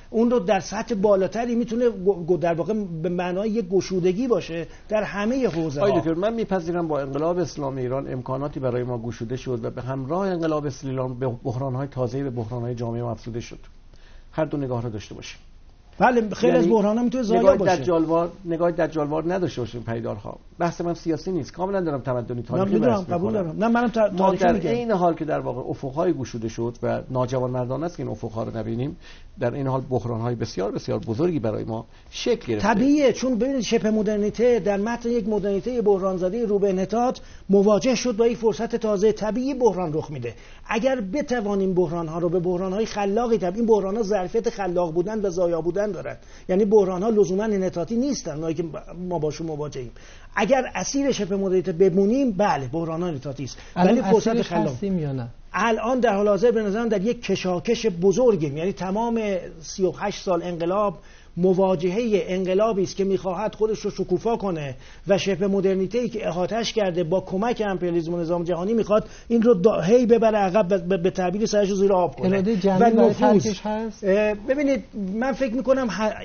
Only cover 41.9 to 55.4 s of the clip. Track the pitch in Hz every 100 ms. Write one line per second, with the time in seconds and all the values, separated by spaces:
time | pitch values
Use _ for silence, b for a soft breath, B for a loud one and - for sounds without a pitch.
41.9 | 170 165 165 170 180 170 175 190 190 214
42.9 | 214 202 208 240 226 180 208 226 214 190
43.9 | 214 190 202 180 226 226 - 190 175 175
44.9 | 160 180 220 196 170 175 165 160 175 208
45.9 | 165 131 - B B B 185 214 214 190
46.9 | 180 214 214 175 190 220 196 185 170 165
47.9 | 233 285 254 170 147 165 156 165 147 -
48.9 | 170 180 170 151 151 165 147 147 135 120
49.9 | - B B B - 208 262 254 - 190
50.9 | 277 277 190 196 196 190 185 185 165 190
51.9 | 180 196 254 269 185 202 151 127 156 165
52.9 | 160 175 143 143 135 127 - B 180 190
53.9 | 247 196 220 226 233 - 170 156 123 202
54.9 | 185 147 131 120 -